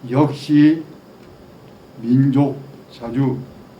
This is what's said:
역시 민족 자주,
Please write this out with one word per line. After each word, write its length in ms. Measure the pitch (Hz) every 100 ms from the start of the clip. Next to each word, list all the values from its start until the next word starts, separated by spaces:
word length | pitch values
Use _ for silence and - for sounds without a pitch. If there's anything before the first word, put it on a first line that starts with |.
| 123
역시 720 | 131 147 139 - 147 151 160 - - - - - - - - - - - -
민족 560 | 113 127 139 131 139 143 - - -
자주, 440 | - 117 120 135 - - - -